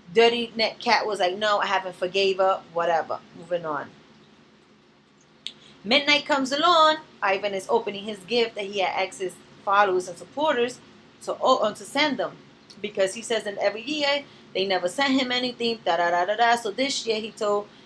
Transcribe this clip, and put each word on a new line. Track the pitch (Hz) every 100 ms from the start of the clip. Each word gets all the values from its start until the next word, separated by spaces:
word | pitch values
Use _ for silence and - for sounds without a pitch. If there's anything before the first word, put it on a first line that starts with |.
| -
Dirty | 214 233 240 233
Neck | 226 220 -
Cat | 247 214 196
was | 196
like, | 180 196
"No, | 214 208
I | 190
haven't | 190 185 175
forgave | 180 190 196 185
her," | 190 185 -
whatever. | 165 170 160 - - - -
Moving | 170 175
on. | 160 139 123 - - - - _ _ _ _ _ _ _ _ _ _ _ - - - -
Midnight | 196 277 285 294 285
comes | 285 254
along. | 285 339 330 311 311 - -
Ivan | 202 196 202
is | 196 -
opening | 226 220 202
his | 208 202
gift | 175 240 226
that | 208 196
he | 202
had | 175 - 185
asked | -
his | 185 - - -
followers | - 202 202 185 180
and | 170
supporters | 180 - 311 240 247 - - - - _
to, | - -
oh, | 247 262
um, | 214
to | 208
send | 196 277 302 214
them, | 170 - - - - -
because | 208 208 190
he | 226
says | 214 220 208
in | 196
every | 196 208
year | 233 302 285 285 285 - -
they | 185 190
never | 185 180
sent | - 277 262
him | 254
anything, | 247 254 240 233 226 180
da, | 170
da, | 175
da, | 175 185
da, | 214
da. | 233 233
So | 220
this | 208 269 - 226
year | 220
he | 220
told | - 208 208 208 -